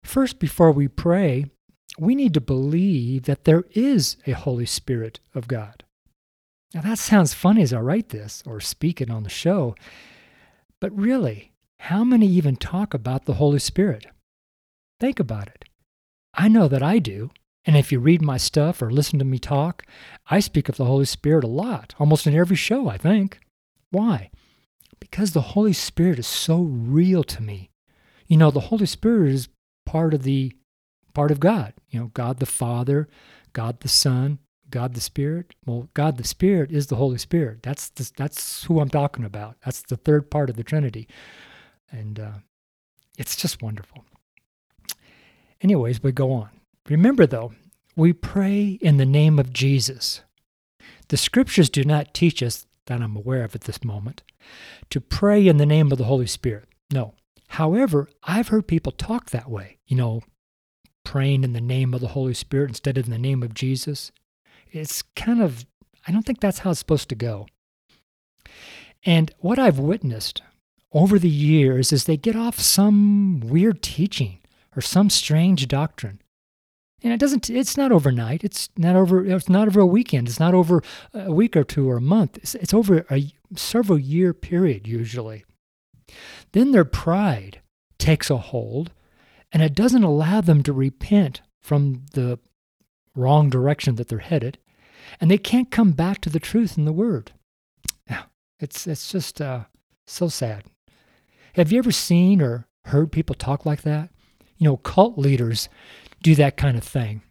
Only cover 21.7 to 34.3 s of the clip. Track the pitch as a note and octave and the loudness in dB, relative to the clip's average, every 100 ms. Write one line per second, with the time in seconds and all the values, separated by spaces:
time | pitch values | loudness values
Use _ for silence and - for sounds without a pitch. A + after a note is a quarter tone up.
21.7 | F3+ - - D3 D3+ D#3 D3+ F3 F#3+ - | -6 -10 0 2 4 4 2 2 0 0
22.7 | B3 G#3+ G2 D#3+ G#3 G3 - _ _ _ | -2 -2 -2 0 2 0 -6 _ _ _
23.7 | _ _ F#3 A3+ C#3 F#2+ - _ _ _ | _ _ -2 0 -2 -6 -20 _ _ _
24.7 | _ _ _ - - G3+ D#3+ - G#3 G#3+ | _ _ _ -14 -4 -2 -2 -2 0 0
25.7 | E3+ - - F3 C3 A#2 - - E3 F3 | 0 -4 0 0 0 -4 -6 0 0 0
26.7 | B2 A#2 D3 F3+ F#3 - - G#2+ G2 F#2 | -2 0 2 4 2 -2 -6 -10 -10 -16
27.7 | _ _ _ _ _ _ D#3+ D#3 C#3 - | _ _ _ _ _ _ 6 6 4 -2
28.7 | A3 G3 - A3 A3+ D3+ C3+ B2 _ _ | -2 -2 -2 0 2 2 0 -6 _ _
29.7 | _ - D#3+ E3 D3+ C3 C3+ C3 - _ | _ -6 -2 0 0 0 -2 -4 -10 _
30.7 | _ _ _ _ - D3 C#3+ E3+ G#3+ G#2+ | _ _ _ _ -2 0 2 2 0 -4
31.7 | _ _ A#2+ A#2 - A#2+ B2+ C3 - A#2+ | _ _ -8 -8 -6 -6 -4 -6 -4 -4
32.7 | A#2+ B2 C#3+ D3+ _ _ _ _ - A2+ | -4 -2 -2 -4 _ _ _ _ -8 -8
33.7 | A2+ B2+ - C#3 B2+ C#3 | -8 -4 0 0 0 -2